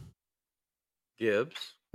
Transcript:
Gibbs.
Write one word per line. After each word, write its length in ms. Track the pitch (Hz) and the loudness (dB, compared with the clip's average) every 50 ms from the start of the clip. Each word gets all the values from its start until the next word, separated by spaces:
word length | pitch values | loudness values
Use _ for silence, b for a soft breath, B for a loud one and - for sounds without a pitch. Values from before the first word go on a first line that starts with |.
| - - - _ _ _ _ _ _ _ _ _ _ _ _ _ _ _ _ _ _ _ _ - | -16 -18 -20 _ _ _ _ _ _ _ _ _ _ _ _ _ _ _ _ _ _ _ _ -2
Gibbs. 560 | 113 113 101 104 127 160 - - - - - _ _ _ - | 0 2 4 4 2 0 -4 -14 -14 -14 -16 _ _ _ 4